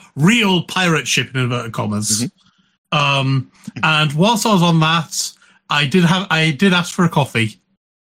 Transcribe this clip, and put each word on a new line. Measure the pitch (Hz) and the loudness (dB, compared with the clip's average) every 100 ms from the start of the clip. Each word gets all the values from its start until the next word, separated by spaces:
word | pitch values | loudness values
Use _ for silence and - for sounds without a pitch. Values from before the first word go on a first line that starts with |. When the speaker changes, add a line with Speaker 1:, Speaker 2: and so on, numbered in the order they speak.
| - 135 | -8 0
Speaker 1:
real | 165 233 202 180 | 2 4 2 0
pirate | - 185 180 151 127 | -2 -2 0 0 -2
ship | - 123 | -4 -2
in | 131 | -4
inverted | 123 120 117 | -4 -4 -6
commas. | 113 107 107 107 107 120 - _ _ _ _ _ | -6 -4 -4 -4 -4 -6 -10 _ _ _ _ _
Speaker 2:
Mm-hmm. | 151 | -2
Speaker 1:
Um, | 143 139 135 135 127 _ - 123 | 0 0 0 -2 -4 _ -18 -4
and | 160 156 151 | 0 0 0
whilst | 147 202 220 233 | 2 2 2 2
I | |
was | 196 | 2
on | 175 165 | 4 2
that, | 156 165 147 - - - _ _ - | 2 0 -4 -8 -8 -12 _ _ -4
I | 147 143 | -2 2
did | 185 | 2
have, | 170 185 196 | 2 2 0
I | 160 160 | 0 0
did | 139 196 | 2 2
ask | 180 175 | 2 -2
for | - | 0
a | 170 | 0
coffee, | 156 131 117 107 - _ _ _ _ | 0 -2 -2 -4 -6 _ _ _ _